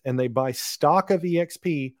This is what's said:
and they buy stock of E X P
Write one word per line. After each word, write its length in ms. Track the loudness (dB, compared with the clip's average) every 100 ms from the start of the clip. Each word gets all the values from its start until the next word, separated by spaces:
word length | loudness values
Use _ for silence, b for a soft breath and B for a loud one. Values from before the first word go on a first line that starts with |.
and 120 | -4 -2
they 120 | 0
buy 240 | 0 -2
stock 580 | -4 -8 0 4 4 2
of 140 | 0
E 160 | 0 0
X 160 | -2 -4
P 400 | -4 -4 -6 -10